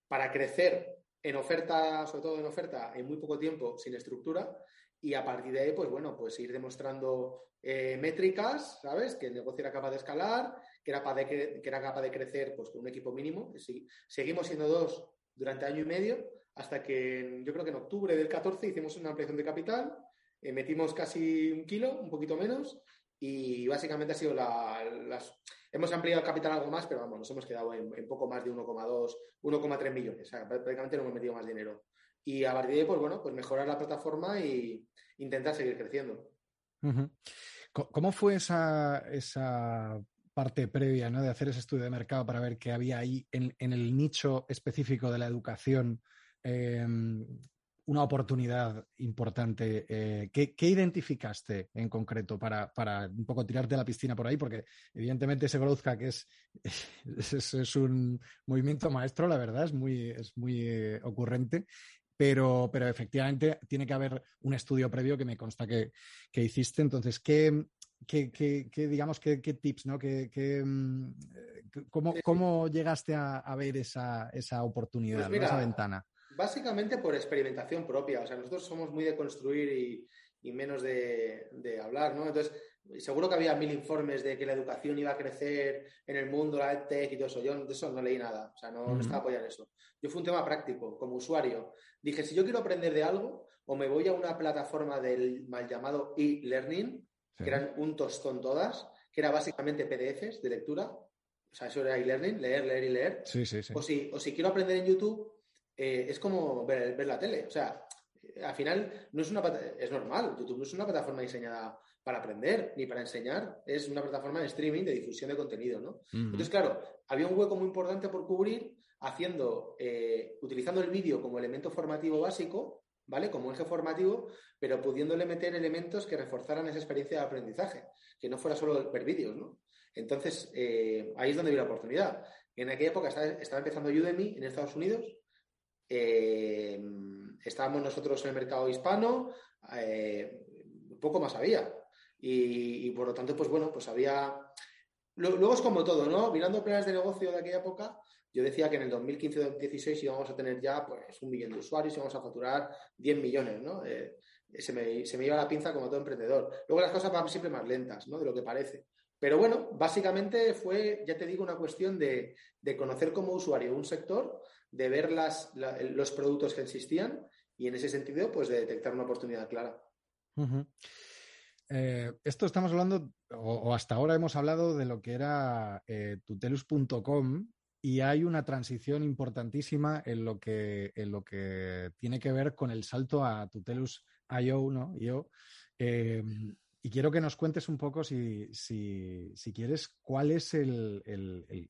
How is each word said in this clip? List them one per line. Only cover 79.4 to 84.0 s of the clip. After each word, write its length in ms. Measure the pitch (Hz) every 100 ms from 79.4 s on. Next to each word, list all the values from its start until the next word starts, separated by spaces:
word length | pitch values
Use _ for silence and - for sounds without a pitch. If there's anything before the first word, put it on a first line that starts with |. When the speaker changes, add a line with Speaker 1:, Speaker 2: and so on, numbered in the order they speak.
| 131 147 143
Speaker 1:
y, 380 | 131 123 117 - - _ _
y 100 | -
menos 300 | 127 139 135
de, 680 | 131 127 123 117 110 110 -
de 260 | 127 120 110
hablar, 360 | 107 135 151 143
¿no? 120 | 156
Entonces, 240 | 151 151 - - _ - -
seguro 320 | 139 139 180
que 60 | 175
había 200 | 160 147
mil 160 | 147
informes 520 | 143 - 151